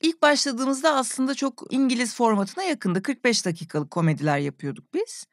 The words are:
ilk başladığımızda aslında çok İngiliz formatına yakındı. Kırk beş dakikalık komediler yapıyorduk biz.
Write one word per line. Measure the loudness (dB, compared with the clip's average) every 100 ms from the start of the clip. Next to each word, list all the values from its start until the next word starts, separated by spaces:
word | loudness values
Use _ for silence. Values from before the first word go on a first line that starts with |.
ilk | -2 2
başladığımızda | 4 4 2 -2 -2 0 2 2
aslında | 0 -2 -2 0
çok | -2 -4 -4
İngiliz | 0 2 2 -2 0
formatına | 2 2 0 -2
yakındı. | -4 -2 -2 -2
Kırk | -2 -2 0
beş | 0 0
dakikalık | -4 -6 -6 -4
komediler | 0 0 2 0 0
yapıyorduk | -2 -6 -10 -10 -8
biz. | -6 -6 -10 -18